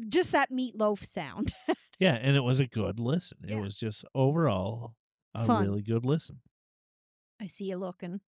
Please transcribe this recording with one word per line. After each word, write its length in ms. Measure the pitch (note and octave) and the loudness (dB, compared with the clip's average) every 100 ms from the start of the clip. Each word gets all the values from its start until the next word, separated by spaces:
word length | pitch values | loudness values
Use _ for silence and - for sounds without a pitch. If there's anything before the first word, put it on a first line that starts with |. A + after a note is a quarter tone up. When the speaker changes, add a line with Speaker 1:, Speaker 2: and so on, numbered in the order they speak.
| A3+ | 0
Speaker 1:
just 240 | D#4 - | 2 4
that 180 | D4+ C#4 | 2 2
Meatloaf 540 | B3+ B3+ G#3+ G#3+ G#3 | 0 -4 0 0 0
sound. 480 | - - C#3+ E2+ C#4+ - - | -4 -8 -8 -6 -6 -4 -4
<laughs> 80 | - _ - | -4 _ 2
Speaker 2:
Yeah, 160 | F#3 | 4
and 200 | A#2+ C3 C#3 | 4 4 4
it 40 | |
was 160 | B2 B2+ | 4 2
a 80 | B2+ | 2
good 320 | A2+ F#2+ G#2 | 0 -2 -2
listen. 400 | A#2+ E3+ - - | -2 -2 -4 -10
It 60 | - | -8
Speaker 1:
Yeah. 100 | G#2+ | -6
Speaker 2:
was 160 | G2+ G2+ | -4 -6
just 280 | A2 G2+ - | -6 -6 -6
overall 800 | C3 C3+ D#3+ D#3 F#2+ F#2+ A2+ A#2 - _ _ _ | 2 2 4 2 2 -2 -6 -10 -16 _ _ _
a 100 | - | -2
Speaker 1:
Fun. 180 | A#2 A3+ | 2 2
Speaker 2:
really 180 | G2 G2+ | 2 0
good 240 | G#2 A2+ B2 | 0 0 2
listen. 340 | D#3 - - _ _ _ _ _ _ _ _ _ - | 0 -2 -16 _ _ _ _ _ _ _ _ _ -16
Speaker 1:
I 60 | F#3+ | -14
see 160 | - G3 | -8 -6
you 100 | F3+ | -6
looking. 440 | F#3 F3+ F3 G3 | -6 -8 -10 -10